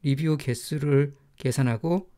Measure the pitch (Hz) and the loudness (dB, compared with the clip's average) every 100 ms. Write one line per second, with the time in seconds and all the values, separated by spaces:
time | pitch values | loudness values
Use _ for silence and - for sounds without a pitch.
0 | 147 139 160 151 - 120 - 151 147 139 | 0 0 2 0 -2 -4 -4 -4 2 2
1 | 143 139 _ _ 135 123 127 113 165 175 | 2 -4 _ _ -4 0 0 0 0 -2
2 | 196 | -2